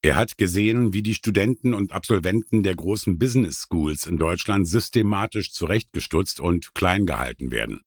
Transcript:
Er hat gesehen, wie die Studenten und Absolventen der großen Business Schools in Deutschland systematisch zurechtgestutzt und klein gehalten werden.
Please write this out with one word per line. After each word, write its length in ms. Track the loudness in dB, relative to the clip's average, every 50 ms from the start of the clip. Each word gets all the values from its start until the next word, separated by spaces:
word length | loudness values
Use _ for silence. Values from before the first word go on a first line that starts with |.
Er 140 | 4 4 4
hat 220 | 4 2 0 0
gesehen, 560 | 0 0 2 2 2 2 2 4 2 2 2 0
wie 100 | 0 -2
die 100 | -2 -4
Studenten 600 | -2 -2 0 2 2 2 2 0 0 0 -2 0
und 160 | 0 -2 -2
Absolventen 720 | -4 -8 0 0 0 2 2 2 0 0 0 2 0 2 2
der 120 | 0 -2
großen 440 | -2 -2 -4 -4 -2 0 -2 0 0
Business 400 | 0 2 2 2 0 0 -4 -10
Schools 480 | -8 _ -2 0 0 0 -2 -4 -4
in 100 | -4 -2
Deutschland 500 | 0 0 0 0 -2 -2 0 0 0 2
systematisch 840 | 2 0 0 0 2 2 2 2 2 0 0 -2 -4 -4 -6 -6 -6
zurechtgestutzt 880 | -6 -6 -2 0 0 -2 -2 _ -8 -8 -6 0 0 0 0 0 -4 -4
und 340 | 0 0 0 0 -2 -8 _
klein 320 | -2 0 2 2 2 0
gehalten 460 | 0 0 -2 -4 -6 -6 _ -8 -4
werden. 300 | -4 -4 -4 -4 -8 -12 _